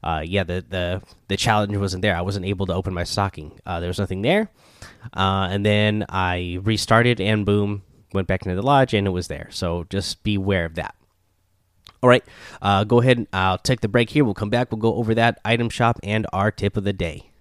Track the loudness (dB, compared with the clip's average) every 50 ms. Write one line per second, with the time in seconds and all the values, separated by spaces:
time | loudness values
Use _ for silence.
0 | -4 -4 -4 -4 -4 -2 -2 -2 -2 -2 -4 -6 -6 -6 -6 -4 -4 -4 -4 -6
1 | -8 _ -20 _ _ _ -4 -2 0 2 2 2 2 0 -2 -2 -2 -2 -2 0
2 | 0 0 0 0 -2 -2 -4 -4 -2 -4 -2 -2 -2 -2 -2 -2 -2 -4 -4 -4
3 | -4 -4 -2 -2 -2 -2 -4 -8 -16 -16 -18 -16 -10 -8 -6 -6 -4 -4 -4 -4
4 | -4 -4 -4 -4 0 2 2 2 0 -2 _ _ _ _ _ _ -20 -20 -20 _
5 | -18 -14 -4 -2 0 0 2 0 0 -2 -2 0 2 2 2 4 2 2 2 0
6 | -4 -4 -4 -2 -2 -2 -2 -2 -4 -6 -6 -4 -2 0 0 0 2 2 4 4
7 | 4 4 2 0 0 0 0 2 2 2 2 2 2 0 -4 -6 -10 _ _ _
8 | _ _ -4 -4 -2 -2 -2 -4 -2 -4 -4 -2 0 4 4 4 4 4 2 2
9 | 2 2 0 -2 -4 -6 -10 -12 -12 -14 -8 -6 -4 -2 -2 -4 -4 -4 -4 -4
10 | -4 -4 -8 _ _ -2 0 0 2 2 2 0 0 -2 -4 -8 -8 -8 -12 _
11 | _ _ _ _ _ _ _ _ _ _ _ _ _ _ _ _ _ -20 -12 _
12 | 6 6 6 6 4 -4 -20 -20 -20 -20 -18 -4 0 2 2 2 4 4 4 4
13 | 6 6 4 2 0 -4 -2 0 2 2 0 0 _ -2 -2 -2 -2 0 2 2
14 | 0 2 2 2 2 2 2 -2 -4 -2 0 -2 -2 -2 -4 0 0 0 0 0
15 | 0 0 2 2 2 2 0 -2 _ -2 0 0 0 -2 0 0 2 2 2 0
16 | -4 -2 -2 -2 -2 -2 -2 0 0 0 0 0 -4 -2 -2 0 -2 -2 -2 -2
17 | -4 -6 -6 -10 -16 _ _ _